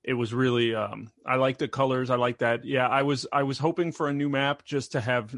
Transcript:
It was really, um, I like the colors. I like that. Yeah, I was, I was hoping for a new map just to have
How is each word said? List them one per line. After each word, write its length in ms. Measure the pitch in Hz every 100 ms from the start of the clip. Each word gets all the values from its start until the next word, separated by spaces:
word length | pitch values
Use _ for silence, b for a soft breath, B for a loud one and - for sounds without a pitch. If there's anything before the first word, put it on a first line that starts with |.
It 120 | -
was 200 | 123 113
really, 400 | 120 131 120 117
um, 380 | 110 104 107 110 _
I 120 | - 131
like 220 | 131 131
the 100 | 143
colors. 420 | 131 135 127 127
I 60 | 123
like 220 | 123 120
that. 260 | 120 120
Yeah, 240 | 123 135 127
I 140 | 135
was, 220 | 139 135 135
I 120 | 139
was 140 | 139 135
hoping 340 | 156 170 170
for 160 | - 147
a 40 |
new 160 | 143 143
map 360 | 135 139 143
just 260 | - 143 -
to 80 | 147
have 320 | 113 123 107